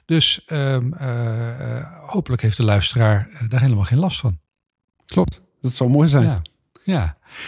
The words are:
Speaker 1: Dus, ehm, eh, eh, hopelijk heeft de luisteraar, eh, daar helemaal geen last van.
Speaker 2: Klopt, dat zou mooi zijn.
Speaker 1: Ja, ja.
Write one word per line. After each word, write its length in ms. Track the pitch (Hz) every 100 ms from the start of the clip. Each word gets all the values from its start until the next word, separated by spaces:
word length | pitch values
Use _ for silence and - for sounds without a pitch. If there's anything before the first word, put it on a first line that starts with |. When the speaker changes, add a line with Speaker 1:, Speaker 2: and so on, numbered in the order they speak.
| _
Speaker 1:
Dus, 400 | 165 - - -
ehm, 480 | 156 139 135 123
eh, 840 | 160 135 120 117 113 117 120 127 120
eh, 320 | 151 - -
hopelijk 320 | 202 147 123
heeft 160 | 110 -
de 60 |
luisteraar, 640 | 110 101 - 120 110 104 104
eh, 180 | - 113
daar 120 | 123
helemaal 220 | 131 107
geen 140 | 95 127
last 200 | 185 -
van. 200 | 110 85 _ _ _ _ _ _ _
Speaker 2:
Klopt, 360 | - 180 - _ _
dat 120 | 127
zou 160 | - 127
mooi 180 | 143 160
zijn. 160 | 143
Speaker 1:
Ja, 180 | 160 110 80 _ _ _
ja. 340 | - 180 85 - _ -